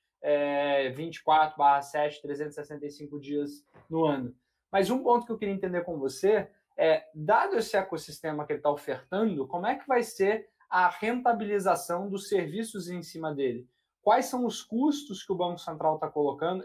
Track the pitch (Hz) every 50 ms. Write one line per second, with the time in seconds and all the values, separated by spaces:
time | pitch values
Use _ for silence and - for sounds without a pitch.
0 | _ _ _ _ - 147 147 143 143 143 143 143 143 143 139 139 135 127 123 143
1 | 165 165 160 - - 156 156 156 156 156 - 151 143 143 139 143 139 - - 147
2 | 147 147 147 - - 143 143 143 151 147 147 147 147 - 151 147 147 143 - -
3 | 147 143 147 143 135 143 147 147 147 143 - - _ _ _ - - - 160 160
4 | 160 151 143 131 127 147 - _ _ _ _ _ _ _ 196 196 190 196 247 262
5 | 262 247 240 233 233 - 220 - 214 196 196 190 196 180 180 175 175 180 165 143
6 | 135 135 - - 190 202 220 196 - - _ _ _ _ _ - 160 160 156 156
7 | - - - 156 151 175 220 233 - 403 381 226 220 - - 196 190 - 175 156
8 | - - 147 - - 156 151 147 147 - 147 143 - 147 147 147 - 147 127 -
9 | - _ 180 202 226 214 170 139 127 - - 175 185 233 285 285 - 277 254 240
10 | 233 - - - 196 202 220 220 - - _ _ _ _ 185 185 180 180 - -
11 | 214 226 247 247 247 240 233 202 214 202 208 202 185 190 165 - - - 175 180
12 | 196 202 196 190 - - 208 185 170 147 165 220 226 220 - 196 170 175 180 175
13 | 160 - - 165 160 156 147 139 139 123 117 123 127 - _ _ _ _ _ _
14 | _ 208 226 262 254 - 254 254 247 220 - - - - 220 240 277 311 - -
15 | - - 190 - - - 190 170 180 175 170 - - 170 160 156 160 156 156 151
16 | 156 143 - 151 147 139 - - 160 170 185 185 -